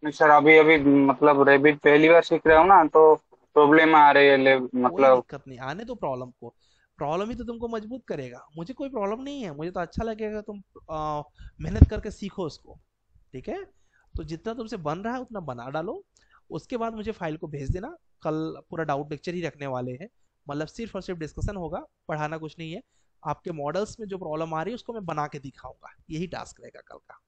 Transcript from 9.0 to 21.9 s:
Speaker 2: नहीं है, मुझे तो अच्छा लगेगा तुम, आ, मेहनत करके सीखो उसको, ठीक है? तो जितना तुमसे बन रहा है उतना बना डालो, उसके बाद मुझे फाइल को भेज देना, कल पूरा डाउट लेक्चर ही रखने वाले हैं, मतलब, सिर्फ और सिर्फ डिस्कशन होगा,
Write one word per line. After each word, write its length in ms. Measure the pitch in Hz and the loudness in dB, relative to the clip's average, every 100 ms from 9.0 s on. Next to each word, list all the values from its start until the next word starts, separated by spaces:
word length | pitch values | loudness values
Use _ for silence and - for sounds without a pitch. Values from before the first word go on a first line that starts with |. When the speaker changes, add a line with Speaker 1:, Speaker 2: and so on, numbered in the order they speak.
| 196 220 | -8 -8
Speaker 2:
नहीं 220 | 269 285 | -10 -12
है, 120 | 214 143 | -12 -10
मुझे 160 | 160 | -10
तो 80 | 190 | -8
अच्छा 240 | 170 - | -10 -8
लगेगा 380 | 226 220 214 214 | -10 -8 -10 -10
तुम, 220 | 208 208 - - _ | -14 -18 -18 -20 _
आ, 300 | 160 151 151 147 _ - _ | -10 -8 -8 -12 _ -20 _
मेहनत 280 | 156 202 - | -8 2 2
करके 220 | 214 214 | 2 -10
सीखो 340 | - 202 - 170 | -12 -14 -10 -10
उसको, 340 | - _ - _ _ _ _ _ | -10 _ -20 _ _ _ _ _
ठीक 180 | 127 127 | -18 -12
है? 160 | 339 392 _ _ _ _ - | -14 -14 _ _ _ _ -14
तो 60 | |
जितना 300 | 156 165 220 | -12 -12 -12
तुमसे 240 | 233 220 220 | -12 -12 -10
बन 220 | 147 160 | -8 -8
रहा 140 | 214 | -8
है 80 | 247 | -10
उतना 180 | 247 214 | -12 -14
बना 300 | 156 120 120 | -12 -10 -6
डालो, 360 | 147 170 349 _ _ _ _ _ | -6 -6 -10 _ _ _ _ _
उसके 280 | 170 - 247 | -14 -8 -6
बाद 160 | 226 | -6
मुझे 180 | 226 208 | -8 -10
फाइल 260 | 214 170 156 | -8 -8 -8
को 100 | 170 | -10
भेज 220 | 143 139 | -12 -8
देना, 280 | 165 226 339 _ _ | -8 -8 -16 _ _
कल 400 | 160 156 160 147 - | -6 -6 -6 -10 -14
पूरा 140 | 165 | -10
डाउट 280 | 156 139 147 | -6 -6 -6
लेक्चर 220 | 151 - | -10 -10
ही 80 | 175 | -8
रखने 260 | 165 147 139 | -8 -10 -8
वाले 240 | 127 123 | -8 -8
हैं, 160 | 127 202 _ _ _ - | -12 -16 _ _ _ -12
मतलब, 180 | 143 156 | -10 -10
सिर्फ 280 | - 226 202 | -10 -12 -12
और 60 | |
सिर्फ 180 | 185 180 | -12 -12
डिस्कशन 360 | 156 - - 202 | -12 -10 -10 -8
होगा, 300 | 165 180 302 | -10 -12 -14